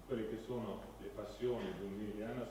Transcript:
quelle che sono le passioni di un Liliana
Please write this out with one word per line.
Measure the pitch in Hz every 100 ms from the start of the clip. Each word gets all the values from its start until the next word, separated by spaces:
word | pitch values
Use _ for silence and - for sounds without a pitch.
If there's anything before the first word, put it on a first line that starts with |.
| -
quelle | 117 107
che | 110 -
sono | 120 101 98 - -
le | 101
passioni | - 101 - 123 113 98 90
di |
un | 98 101
Liliana | 104 104 113 127 117